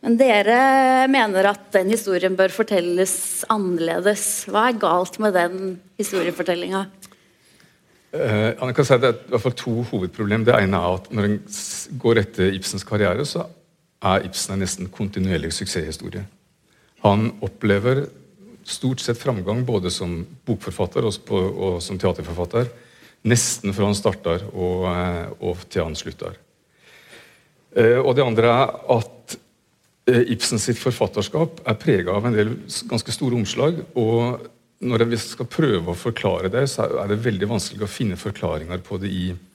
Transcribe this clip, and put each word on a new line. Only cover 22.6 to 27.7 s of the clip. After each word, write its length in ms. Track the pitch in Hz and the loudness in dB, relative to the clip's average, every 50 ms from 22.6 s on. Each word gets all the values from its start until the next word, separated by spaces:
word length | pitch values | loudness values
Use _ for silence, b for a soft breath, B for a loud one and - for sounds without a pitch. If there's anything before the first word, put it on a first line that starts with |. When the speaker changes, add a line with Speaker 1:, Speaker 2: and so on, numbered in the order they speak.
| 123 123 B B B B B B B B B B _ 107 | -2 -2 B B B B B B B B B B _ 2
Speaker 2:
nesten 460 | 123 117 - - - - - 101 95 101 | 2 2 2 0 -4 -4 -4 -4 -2 0
fra 80 | 101 | 0
han 120 | 101 101 101 | 0 0 0
starter 500 | - 113 90 - - 85 82 87 95 104 - | 0 -2 -2 0 -2 -2 -2 -2 -4 -8 -6
og, 340 | 92 90 90 90 90 92 92 | -4 -2 -2 -2 -2 -2 -2
eh, 360 | 87 90 90 90 87 85 87 98 - - 101 | -2 -2 -2 -2 -4 -4 -6 -10 -12 -8 -6
og 200 | 95 87 87 - - | -6 -6 -6 -10 -6
til 160 | - 95 82 | -4 -2 -2
han 120 | 82 78 - | -2 -4 -8
slutter. 340 | - - - - - 50 87 - _ _ _ _ _ _ b b b b b b b b b b b b b b b b b b _ _ | -10 -12 -12 -10 -12 -12 -12 -12 _ _ _ _ _ _ b b b b b b b b b b b b b b b b b b _ _